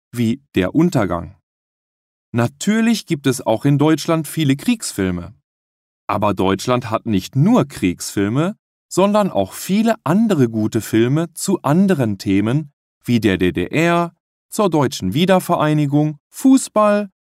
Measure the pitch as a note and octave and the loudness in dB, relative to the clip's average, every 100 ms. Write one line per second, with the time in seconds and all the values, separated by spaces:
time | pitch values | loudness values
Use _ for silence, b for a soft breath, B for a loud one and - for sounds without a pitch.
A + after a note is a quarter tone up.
0 | _ A#2+ A2+ - _ - F2+ - E3+ D3+ | _ -4 -2 -2 _ -2 0 2 2 2
1 | G2 E2+ F2 - _ _ _ _ _ _ | 0 -2 -8 -16 _ _ _ _ _ _
2 | _ _ _ A#2 A#2 - - A3 A3+ A3 | _ _ _ -2 -2 -2 -2 0 2 0
3 | - D#3 C#3 B2 - A2 C#3+ C#3+ D3+ D#3+ | -2 -4 -2 -2 -2 0 0 2 2 2
4 | - D#3+ D3+ - D3+ C3+ - A#3 - - | 0 -2 -2 -2 0 0 0 -2 -4 -4
5 | F#2+ F2+ E2+ - _ _ _ _ _ _ | -4 -4 -10 -18 _ _ _ _ _ _
6 | - G2+ G2+ F#2+ F#2+ F#2+ - B2 A2 A2 | -6 -2 0 0 0 0 0 -2 -2 -6
7 | - G2+ - C3 E3+ A#3+ C3+ - F#2 F2 | -2 -2 -2 0 2 2 0 -2 -2 -2
8 | - - G2+ B2 E3+ G#3 _ _ _ - | -6 -2 0 0 -2 -6 _ _ _ 0
9 | G3+ G#3 G3 - F#2+ - - G3 A3+ A3 | 2 2 0 0 -4 -6 -2 0 0 -2
10 | - F3+ A3+ E3+ A#2+ A2 A2 A2+ - A2 | 0 2 2 2 2 0 -2 -2 0 0
11 | A#2+ D3 E3 - - F#3+ C3 D#3 G3 E3+ | 2 0 -2 -6 -4 -2 0 2 2 2
12 | A#2 G2 G#2 G2 G#2+ C#3 D#3 _ _ _ | -2 -4 0 0 0 -2 -4 _ _ _
13 | - A#2+ G#2+ F#2 F2+ E2+ F2+ C3 E3+ E3+ | -2 0 2 2 0 0 -4 -2 0 0
14 | E3+ - _ _ _ - G3+ D#3 B2+ - | -2 -8 _ _ _ -4 0 2 0 -2
15 | F#2 A#2 F#3 F#3 - F3 D3+ D3+ C#3+ D3 | -4 0 2 2 2 0 0 0 0 0
16 | D3+ D3+ _ - C4+ C4 - G#3+ G#3 G#3 | 0 -4 _ -2 4 4 2 0 2 2
17 | G#3 - | -2 -10